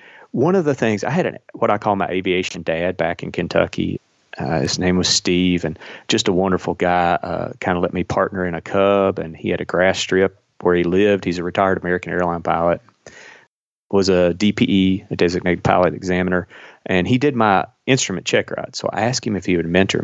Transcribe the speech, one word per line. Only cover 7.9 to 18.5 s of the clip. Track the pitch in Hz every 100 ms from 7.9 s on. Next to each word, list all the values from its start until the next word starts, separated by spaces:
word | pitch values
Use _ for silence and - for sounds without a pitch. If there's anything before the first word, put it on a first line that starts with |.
me | 90
partner | 85 98 95 95
in | 90 82
a |
Cub, | - 98 98 101 98 -
and | 80 82
he | 95
had | 90
a |
grass | 90 87 92 92
strip | - 92 95 - _ -
where | 90
he | 87
lived. | 87 92 104 101
He's | 92 87
a |
retired | 87 98 95 90
American | 87 90 85
airline | 87 87 85
pilot, | 82 82 85 85 _ _ - - - - _ _ _ _ -
was | 98 95
a | 90 87
D | 87 104
P | 101 -
E, | 95 95 95 -
a | -
designated | 87 90 87 87
pilot | - 95 87
examiner, | 90 92 90 92 90 90 - - - -
and | 92 -
he | 127
did | 147 120
my | 107 92 - _ -
instrument | 131 - 90 -
check | 107 -